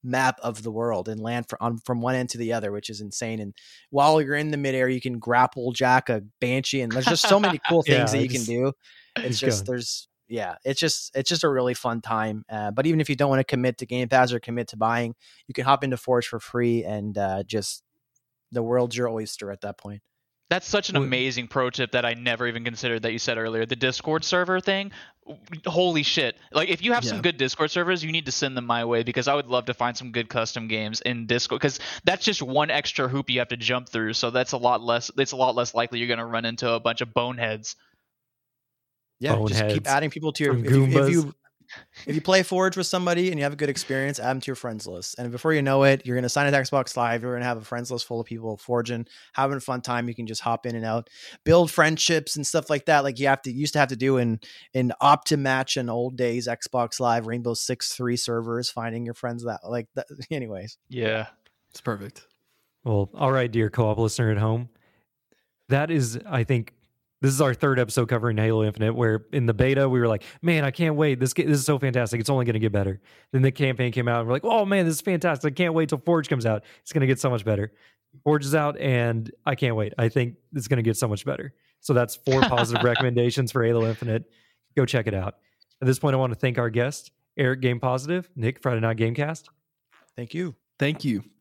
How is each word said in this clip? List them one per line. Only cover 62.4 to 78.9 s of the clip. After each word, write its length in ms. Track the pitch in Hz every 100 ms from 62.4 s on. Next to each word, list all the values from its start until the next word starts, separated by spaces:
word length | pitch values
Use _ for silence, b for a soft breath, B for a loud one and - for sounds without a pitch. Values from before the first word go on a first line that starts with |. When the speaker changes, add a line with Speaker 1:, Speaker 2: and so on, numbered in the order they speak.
| _ _ _ _
Speaker 2:
Well, 260 | - 104 101 -
all 160 | 139
right, 180 | 131 123
dear 180 | 113 110
co-op 280 | - 113 107
listener 340 | 113 - 113
at 60 | 107
home. 300 | 110 113 123 _ _ _ _ _ _ _ _ _ _
That 200 | 135 156
is, 300 | 160 120 117 214
I 160 | 139
think, 300 | 113 127 113 _ _ _ _ _
this 100 | 135
is 80 | 135
our 140 | 147
third 260 | 120 147 127
episode 300 | 117 - 113
covering 260 | 120 117 107
Halo 300 | 110 110 107
Infinite, 280 | 104 110 120
where 300 | 117 110 -
in 140 | 147 117
the 80 |
beta, 340 | 107 127 135 139
we 140 | 127
were 80 | 117
like, 140 | 107 B B
"Man, 240 | 165 160 143
I 60 |
can't 240 | 127 165 151
wait. 260 | 151 131
This 120 | 131
ga-, 120 | - 156
this 120 | 147
is 80 | 127
so 140 | 143
fantastic. 400 | 131 123 117 120
It's 100 | 110
only 140 | 135
gonna 160 | 120 107
get 140 | 107
better." 260 | 101 98 98 b b b
Then 100 | 131
the 80 | 135
campaign 400 | 131 139 123 123
came 160 | 120 120
out, 100 | 117
and 80 | 113
we're 60 |
like, 100 | 131
"Oh, 220 | 208 226 202
man, 200 | 196 170
this 100 | 151
is 60 |
fantastic. 520 | - 175 175 143 151
I 20 | 135
can't 180 | 175
wait 140 | 160 156
till 120 | 135
Forge 280 | - 170 147
comes 180 | 135 113
out. 180 | 107 B B
It's 100 | -
gonna 160 | 156 135
get 140 | 131
so 80 | 139
much 160 | 120 101
better." 260 | 104 107 b b b _ - 147
Forge 180 | 151
is 100 | 135
out, 240 | 151 147 147
and 540 | 139